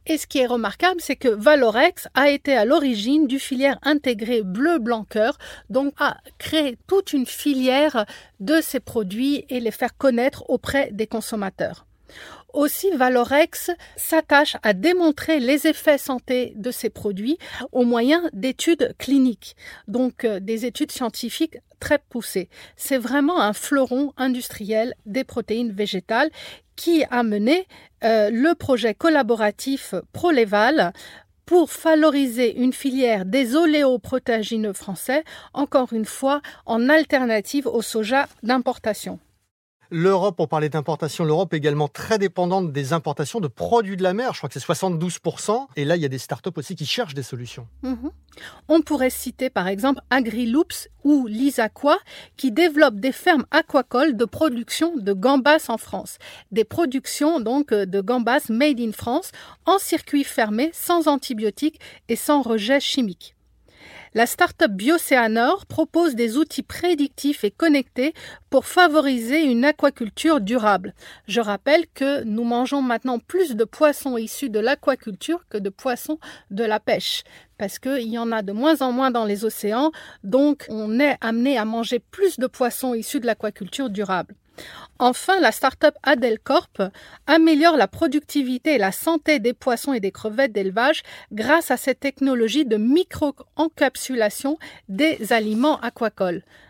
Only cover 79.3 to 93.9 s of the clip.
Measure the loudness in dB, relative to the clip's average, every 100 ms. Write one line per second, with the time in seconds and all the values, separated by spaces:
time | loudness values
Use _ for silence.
79.3 | -2 -4 -4 -4 0 0 -2 -14 -16 0
80.3 | 2 4 2 -4 -8 -2 0 2 0 -2
81.3 | 0 0 0 -2 -4 -4 -4 -6 0 0
82.3 | 0 -6 -2 -2 -2 -4 -4 -4 -4 -2
83.3 | -2 -6 -8 -12 -6 -6 -4 -2 -4 -4
84.3 | -14 _ -20 -20 -20 -20 _ 2 2 0
85.3 | 4 4 2 -2 2 2 2 0 2 2
86.3 | -2 0 0 0 -4 -6 -6 -20 -12 2
87.3 | 4 6 6 6 4 2 2 0 0 -2
88.3 | -2 -2 -2 0 2 0 -2 -2 0 2
89.3 | 2 0 -2 -2 -2 -2 -2 -4 -6 -6
90.3 | 0 0 0 -2 0 0 0 -6 -20 -12
91.3 | -6 2 2 2 -2 -2 -2 -4 -2 -2
92.3 | 0 0 0 0 0 2 2 0 -2 -4
93.3 | -4 -12 -2 -2 0 -2